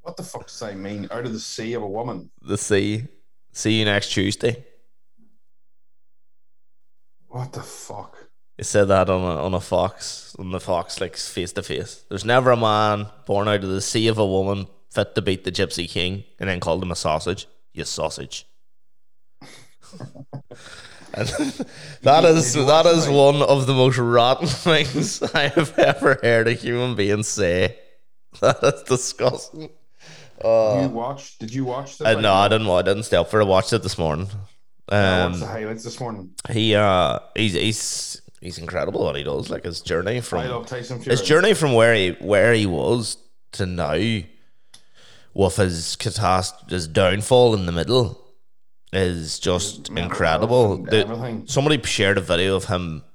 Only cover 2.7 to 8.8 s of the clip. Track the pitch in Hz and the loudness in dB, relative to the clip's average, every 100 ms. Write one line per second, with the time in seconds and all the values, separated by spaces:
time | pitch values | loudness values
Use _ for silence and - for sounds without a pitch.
2.7 | 98 101 107 135 - - - - - 110 | 0 2 -4 -8 -18 -20 -20 -20 -6 0
3.7 | 110 107 101 - - 98 - 123 123 - | 2 2 0 0 -2 0 0 -2 -2 -14
4.7 | - - - - - - - - - - | -20 -20 -20 -20 -20 -20 -20 -20 -20 -20
5.7 | - - - - - - - - - - | -20 -20 -20 -20 -20 -20 -20 -20 -20 -20
6.7 | - - - - - - 127 127 - - | -20 -20 -20 -20 -20 -16 -14 -12 -14 -16
7.7 | - - 107 92 - - - - - 90 | -18 -16 -16 -16 -20 -20 -20 -20 -12 -2
8.7 | 107 | 2